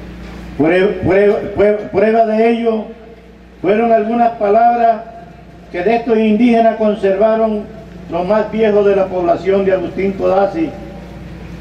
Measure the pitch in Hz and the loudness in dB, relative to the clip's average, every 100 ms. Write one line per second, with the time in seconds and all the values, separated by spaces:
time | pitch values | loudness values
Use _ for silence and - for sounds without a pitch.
0 | - - - - - - 151 185 196 190 | -16 -16 -16 -16 -10 -2 2 2 2 0
1 | - 190 202 226 - - 202 208 - 185 | 0 4 4 2 -2 0 2 2 -2 0
2 | 214 226 226 214 226 226 233 220 202 - | 2 2 2 2 2 2 0 -2 -6 -16
3 | - - - - - - 160 214 233 226 | -20 -20 -20 -20 -20 -6 0 2 4 2
4 | 214 233 233 233 202 214 240 240 226 220 | 2 0 0 0 2 4 4 4 2 0
5 | - - - - - - - 175 180 233 | -4 -18 -20 -20 -20 -20 -12 -4 0 0
6 | 240 220 220 208 247 226 226 220 214 208 | 0 0 2 2 4 4 2 2 0 0
7 | 196 190 220 220 220 208 196 - - - | 0 2 2 2 0 -2 -8 -16 -18 -18
8 | - 170 180 214 208 214 220 208 202 196 | -8 -4 0 0 0 0 2 4 4 2
9 | 185 185 175 180 180 196 190 185 170 - | 0 -2 0 0 2 0 2 0 -2 -4
10 | 196 190 185 190 196 - - - - - | -4 -2 0 2 0 -2 -6 -6 -14 -16
11 | - - - - - - | -18 -18 -16 -16 -16 -10